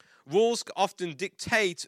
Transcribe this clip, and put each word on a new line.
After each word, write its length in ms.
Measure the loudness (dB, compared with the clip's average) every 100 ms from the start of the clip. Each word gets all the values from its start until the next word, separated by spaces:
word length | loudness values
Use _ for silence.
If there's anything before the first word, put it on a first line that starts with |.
| -20 _ -2
Rules 300 | 4 4 2
c-, 140 | -4 -2
often 380 | -2 -2 -8
dictate 760 | -6 -8 -8 -2 0 0 -2